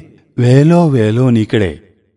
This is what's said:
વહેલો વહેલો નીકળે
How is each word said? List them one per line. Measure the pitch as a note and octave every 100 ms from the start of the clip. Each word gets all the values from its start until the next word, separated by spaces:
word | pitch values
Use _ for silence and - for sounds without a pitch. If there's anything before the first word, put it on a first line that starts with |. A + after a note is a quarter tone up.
| - - _ -
વહેલો | B2 C3+ D3+ E3+ E3+
વહેલો | C3 G#2+ A2+ C3
નીકળે | A#2 G#2+ A#2 F#2+ D2 - _ _